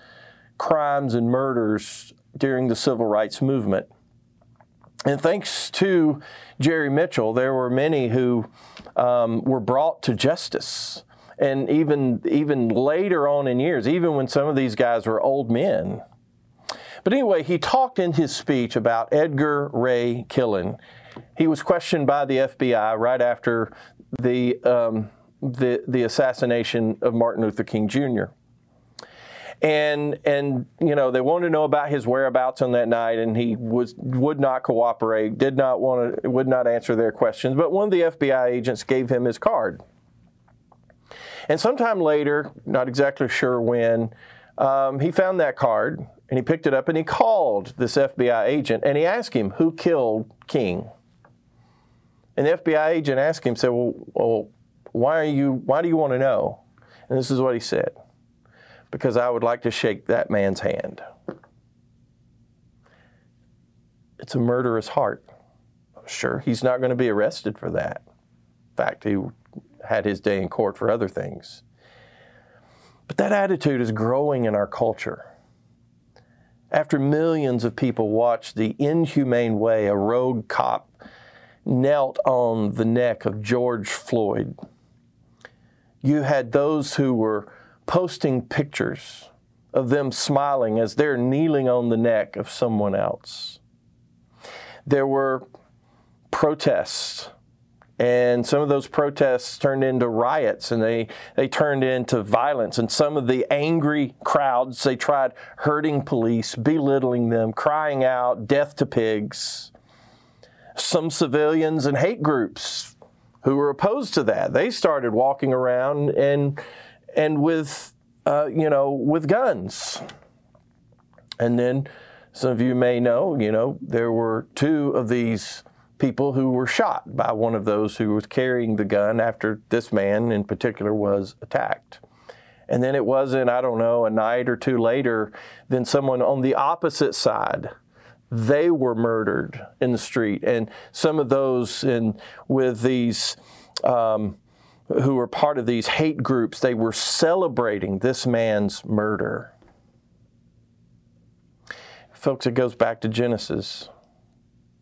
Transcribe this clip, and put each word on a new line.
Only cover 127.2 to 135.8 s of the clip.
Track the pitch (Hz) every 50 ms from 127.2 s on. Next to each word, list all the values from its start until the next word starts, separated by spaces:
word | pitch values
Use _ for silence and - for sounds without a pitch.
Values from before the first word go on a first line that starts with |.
| 113 113
one | 113 107 113 113 113
of | 107 98
those | 107 104 104 107 104 -
who | - 113 107 104
was | 107 -
carrying | - - 127 127 131 123 123 117 110 110
the | 104 104
gun | 95 104 101 101 104 110 117
after | 110 117 110 - - 110 107 107 - -
this | 117 117 113 - 107
man | 104 98 101 104 107 117 120
in | 110 101 101
particular | - 107 - - 120 104 - 101 104 107
was | 107 101 101 101 101 98 - - -
attacked. | - - - 143 60 53 - - _ _ - - - _ _ _ _ - - - - _ _ _ -
And | - 135 123
then | 123 131 139
it | 139 110
wasn't, | 110 135 135 139 131 127 135 127
I | 123 120 127
don't | 127 127 117
know, | 113 117 117 120 120 117
a | 110
night | 110 113 107 113 120 127 123 131
or | 120
two | - - 139 127 117
later, | 113 113 120 139 135 120 113 110 107 107 - - - - - - - -
then | 127 127